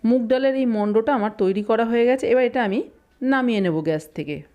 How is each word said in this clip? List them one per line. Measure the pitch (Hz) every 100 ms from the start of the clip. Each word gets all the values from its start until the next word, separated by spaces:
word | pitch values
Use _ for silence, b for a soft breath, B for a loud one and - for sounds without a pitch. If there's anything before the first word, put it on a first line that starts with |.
মুগ | 220 254 226
ডালের | 262 269 262
এই | 254
মণ্ডটা | 214 208 214 226
আমার | 269 208 208
তৈরি | 190 196
করা | 208 220 226
হয়ে | 233 240
গেছে। | 262 -
এবার | 247 247
এটা | 254
আমি | 220 202 - _ _ _ 262
নামিয়ে | 269 254 220
নেব | 190 160 156
গ্যাস | 156 156
থেকে। | - 147 147 143